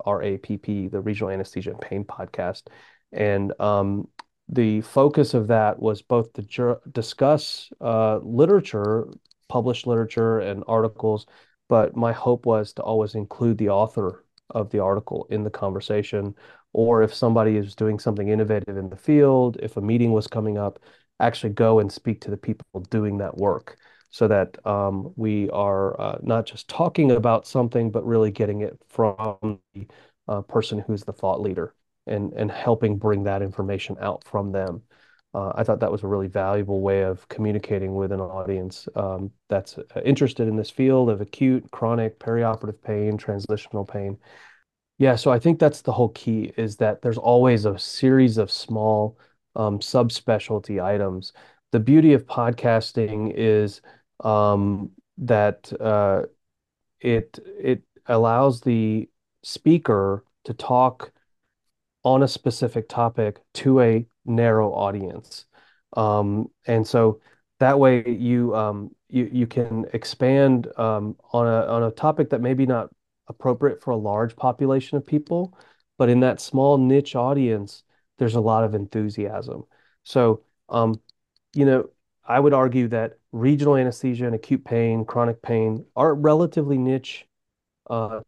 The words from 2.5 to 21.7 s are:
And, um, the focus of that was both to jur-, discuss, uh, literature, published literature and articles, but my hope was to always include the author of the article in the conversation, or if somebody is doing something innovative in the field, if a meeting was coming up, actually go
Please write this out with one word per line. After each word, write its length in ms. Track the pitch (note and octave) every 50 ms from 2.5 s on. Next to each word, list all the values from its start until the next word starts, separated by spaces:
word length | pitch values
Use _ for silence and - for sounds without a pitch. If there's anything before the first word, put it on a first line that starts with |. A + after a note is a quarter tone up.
| F#2+ - - - - - - _ _ _ _ _ -
And, 400 | - G#2+ G#2 G2+ G2 G2 G2+ - -
um, 480 | G#2 G#2 G#2 G2+ G2 G2 G2+ G2+ - - _ - - _ _ _ _ -
the 320 | - B2+ A#2+ A2 G#2+ G#2+
focus 540 | G#2+ - - C#3 C3+ D3 D3 - C#3+ - -
of 140 | B2 A2 G#2
that 300 | A#2 A2 G#2+ G#2 G#2 -
was 240 | A2 A2 G#2+ G2+ -
both 300 | - B2 A#2+ A2+ A#2 _
to 100 | - G#2
jur-, 380 | G2+ - - B2 A#2+ A#2+ - - -
discuss, 800 | D3 B2 A2 - - - C3+ C3+ D3+ D3 D3+ - - - - - - -
uh, 380 | - A#2+ A2+ A2 A2 A2 G#2+ G#2
literature, 920 | - - A#2 A#2 D3 F3 G3+ G3 - - - G#2+ G2+ G#2 G#2+ A2+ A2+ - - - _ _ _ _ _ -
published 380 | - B2+ A2+ B2+ B2 A#2 -
literature 520 | B2 A#2+ A2+ A2+ A2 - - A2+ A2+ A2+ A2+
and 260 | G2 G2 G2+ G2 -
articles, 600 | - A2 A2+ A2 A2+ A2 - - A2 G#2+ G#2 - - _ _ _ _ _ _ _ -
but 260 | - A2+ G#2 - -
my 180 | A#2+ A#2 A#2 A#2
hope 340 | - - B2 B2 A#2+ -
was 260 | A#2+ A2+ G#2+ G#2+ G#2 -
to 100 | - -
always 320 | - A2 A2 G#2+ G#2 -
include 440 | A2+ G2+ - - - A#2+ A#2 A2+ G2+
the 100 | G#2+ G2+
author 560 | G2+ G2 G#2+ A2 - - G2+ F2+ F#2+ - _ _ _ _ _ -
of 200 | - A#2+ G#2 F#2+
the 80 | - G#2+
article 480 | F#2+ F#2+ G2 G2+ A2 - - - - -
in 140 | A2 G#2+ G#2
the 60 | G#2+
conversation, 840 | - - - G2 F#2+ G2 - - G#2 G#2 G#2 - - G#2 G2+ G2+ G2 _ - - - _ _ _ -
or 300 | - A2+ A#2 A#2+ A2+ A2
if 100 | G#2+ -
somebody 460 | - - A#2+ A2+ A#2 A2 A2 G#2+ G#2+
is 160 | G2+ G2+ -
doing 240 | - A2 G#2+ G#2+ G#2
something 300 | - A#2+ G#2+ G2+ G2+ G2+
innovative 500 | G#2+ G#2+ A2 G#2 A2 G#2 F#2 - G2+ G2
in 100 | F#2+ F#2+
the 80 | F#2
field, 640 | G2+ - - D3+ D3 C#3+ C#3 C3+ C3 B2+ B2 A2 - -
if 140 | A2 -
a 40 | - G2+
meeting 300 | G#2 A2+ A#2+ A#2+ A#2 A2+
was 140 | A2 G#2+
coming 300 | - - A2+ G#2+ A2 G#2
up, 220 | G#2 G2+ G2+ - - _ _ _ _ _ _ _ -
actually 320 | - A#2+ A#2 - - A2+ G2+
go 280 | - A#2 A2+